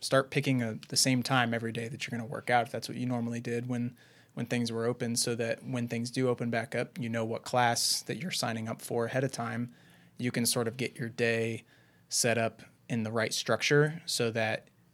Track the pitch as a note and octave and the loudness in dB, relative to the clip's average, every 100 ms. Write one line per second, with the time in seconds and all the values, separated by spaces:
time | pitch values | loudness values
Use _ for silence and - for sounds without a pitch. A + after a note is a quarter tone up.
0 | - C3+ C3 C#3+ C#3 C3 A#2 A2 - B2 | 2 2 2 0 2 2 0 -4 -4 2
1 | - B2+ A#2+ C3 A#2 A#2 A2+ A2+ A#2 A2+ | 4 4 4 2 2 0 -2 -4 -6 -8
2 | - A#2+ A2+ A2 - B2 A#2 A#2+ - A#2+ | -6 -6 -6 -6 2 2 2 -4 -6 -4
3 | B2 B2 A#2 A#2 A#2+ A#2+ B2 B2 A#2+ - | -2 -2 -2 -4 -4 -4 -2 -2 -4 -6
4 | - - _ - A#2+ A#2+ A#2 A2+ A#2 A#2+ | -16 -20 _ -8 -2 0 0 0 -2 0
5 | A#2+ A#2 - A#2 A2+ A#2 B2 B2+ A#2 A#2 | -2 0 0 0 -2 -2 -4 -4 -2 -2
6 | A#2 C3 B2+ A#2+ A#2+ A#2 A2+ A#2 - - | -2 0 2 2 0 -2 -2 -4 -4 -6
7 | A#2 A2+ A2+ G#2+ - B2 A#2+ A#2 - - | -4 -2 -2 -4 0 4 4 4 2 0
8 | - A2 E3+ - A#2+ A2+ A2 A2+ - A#2+ | -4 -6 -4 -2 -2 -2 -4 -6 -4 -2
9 | A2+ B2+ C3+ - A#2 A#2 A#2+ - - - | 0 0 0 -2 -4 -4 -6 -8 -20 -20
10 | - - B2 B2 A#2 B2+ A2+ B2+ A2+ - | -18 -6 -2 0 2 2 0 -2 -4 -4
11 | A#2 A#2 A#2 A2+ A2+ A2+ - - _ _ | -6 0 2 2 0 -4 -10 -20 _ _
12 | - - A#2+ A2+ A2+ - - _ - A#2+ | -4 0 2 2 0 -2 -14 _ -4 -2
13 | A2 A2+ A2 - - A2+ - D3 D3+ E3 | 0 0 0 -2 0 2 4 6 6 2
14 | - - A#2 A2+ A2 A2 - _ _ | -4 -2 0 0 0 -2 -6 _ _